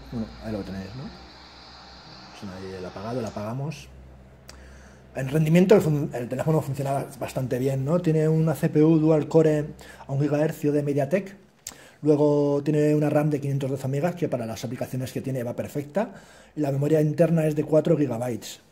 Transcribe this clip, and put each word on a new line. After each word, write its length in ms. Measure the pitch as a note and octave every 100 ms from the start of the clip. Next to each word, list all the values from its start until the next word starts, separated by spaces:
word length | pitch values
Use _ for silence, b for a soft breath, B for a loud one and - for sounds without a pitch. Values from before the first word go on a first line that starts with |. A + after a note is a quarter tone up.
| -
bueno, 160 | A#2 A2 -
ahí 100 | A2+
lo 120 | G#2
tenéis, 260 | F#2 F#2+ F#2+ B2+
¿no? 80 | F#3+ - - - - - - - - - - - - -
Suena 160 | G2+ F#2
ahí 180 | F#2+ F#2+
el 80 |
apagado, 360 | F2+ G2 A2 B2+
el 60 | G#2+
apagamos. 600 | G#2+ G#2+ B2+ D3 - - - - - - - - B B B B B -
En 140 | B2+ C3
rendimiento 480 | D#3 D#3 E3+ G3 G3+
el 40 |
fun-, 280 | D#3 D3 C#3
el 140 | B2 A#2
teléfono 320 | B2+ D#3 D#3
funciona 460 | C#3 C3 C#3 C#3 - -
bastante 420 | A#2 C#3 B2+ B2+
bien, 240 | C3+ C3+
¿no? 180 | C3+ F3
Tiene 260 | E3+ D#3 D#3
una 280 | D#3+ D#3+ C#3
C 140 | D#3
P 120 | D3+
U 160 | D#3 D#3+
dual 300 | D#3 D3+ C#3+
core 380 | D#3+ D#3 D3+ D3+ - B B
a 80 | -
un 80 | C#3
gigahercio 520 | D3 D3 D#3 - D3
de 100 | D3
MediaTek. 640 | C#3+ C#3+ C3+ G3 F#3+ - _ _ B B B B
Luego 640 | D3 D3 D3 D3 C#3+ C#3+
tiene 320 | D3 D3+ D3+
una 160 | D3+ D3
ram 180 | D3 D3+
de 120 | D3
quinientos 280 | C#3 C#3 C3+
doce 160 | C#3 C3
megas, 260 | C#3 E3+
que 140 | F3 C3+
para 180 | B2+ A2+
las 180 | A2
aplicaciones 480 | A#2+ B2 B2 B2+ B2+
que 80 | B2+
tiene 220 | C3 C3
va 140 | A#2+ A#2+
perfecta. 580 | G#2 D3 C#3+ G3 A3+ B B B B
Y 60 | D3+
la 100 | C#3
memoria 300 | C#3 D3 D#3
interna 440 | D3+ D3 D#3+ E3
es 120 | D#3 D3+
de 80 |
cuatro 320 | D3+ D#3 E3 D3
gigabytes, 640 | C3+ A2+ B2 A2 - - _